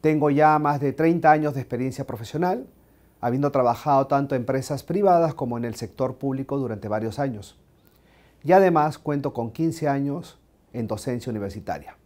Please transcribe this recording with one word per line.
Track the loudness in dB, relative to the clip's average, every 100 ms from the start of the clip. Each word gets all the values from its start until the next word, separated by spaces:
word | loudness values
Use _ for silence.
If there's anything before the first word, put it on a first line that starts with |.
Tengo | 2 2 2
ya | 4 4 4
más | 2 0
de | -2
treinta | 2 2 4 4
años | 4 2
de | -4
experiencia | -6 -4 -4 -6 -8
profesional, | -10 -8 -2 -2 -2 -8 _ _ _ _ _
habiendo | -2 0 0
trabajado | 2 2 2 2 2 4
tanto | 0 0
en | -2
empresas | -2 -4 -4 -8
privadas | -4 2 4 4 4
como | -2 -6 -4
en |
el | -6
sector | -8 -12 -4 -6 -4
público | -6 -4 -4 -4
durante | -4 -6 -4
varios | -4 -4 -4
años. | -6 -6 -14 _ _ _ _ _ _ _ _ _
Y | 4
además | 6 6 4 2 -2
cuento | -4 -4 -4
con | -6 -8
quince | -2 -4 -2 -2
años | -2 -2 -6 -10 _ _ _ _
en | -8 -6
docencia | -6 -6 -6 -6
universitaria. | -6 -8 -8 -10 -10 -12 -20